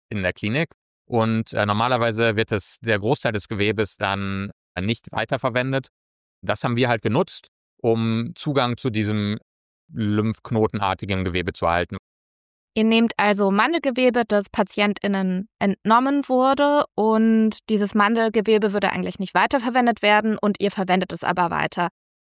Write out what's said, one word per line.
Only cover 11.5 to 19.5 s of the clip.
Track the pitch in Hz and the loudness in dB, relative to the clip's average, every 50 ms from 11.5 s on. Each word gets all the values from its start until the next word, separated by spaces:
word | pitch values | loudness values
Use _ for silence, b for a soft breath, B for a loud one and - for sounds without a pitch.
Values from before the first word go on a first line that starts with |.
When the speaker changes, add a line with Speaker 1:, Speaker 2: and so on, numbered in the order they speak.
Speaker 1:
zu | - - 85 | -4 -2 0
erhalten. | 82 85 87 87 - 101 95 - _ _ _ _ _ _ _ _ _ _ _ _ _ _ | 0 0 0 0 -2 -6 -12 -14 _ _ _ _ _ _ _ _ _ _ _ _ _ _
Speaker 2:
Ihr | 220 220 | 0 2
nehmt | 220 226 226 233 226 - | 2 4 4 2 2 0
also | - 202 208 208 196 202 196 | 0 0 0 2 2 2 2
Mandelgewebe, | 196 202 226 269 339 330 - 277 233 254 254 247 226 240 233 | 2 2 2 2 0 -2 -2 -2 0 2 2 2 2 2 0
das | - 208 208 202 - | 0 0 0 0 -2
PatientInnen | - - 202 - - 214 208 208 196 - - 202 196 196 190 185 185 185 208 - _ _ | -2 -2 -2 -2 0 0 0 0 0 -2 -2 -2 -2 -2 -2 -2 -2 -4 -6 -8 _ _
entnommen | - 202 185 - - 208 220 240 262 277 285 285 269 - | -2 -2 -2 -2 0 2 2 2 2 2 0 -2 0 0
wurde | 262 254 254 269 269 269 285 285 294 294 - - _ | 2 2 4 4 4 4 2 2 4 2 0 0 _
und | - 214 220 220 220 220 226 220 220 220 220 214 - - - | 0 0 2 4 4 4 4 4 4 2 2 0 -4 -4 -2
dieses | 220 202 208 196 - | 0 0 0 0 2
Mandelgewebe | 208 202 208 233 226 226 226 214 226 196 220 220 214 214 208 | 2 2 2 2 2 0 2 2 0 2 4 2 4 2 2
würde | 196 208 196 - | 0 0 0 0
eigentlich | - 180 180 180 - - | -2 -2 -4 -6 -6 -6
nicht | 190 - - | -8 -2 2
weiterverwendet | 180 202 240 | 2 2 4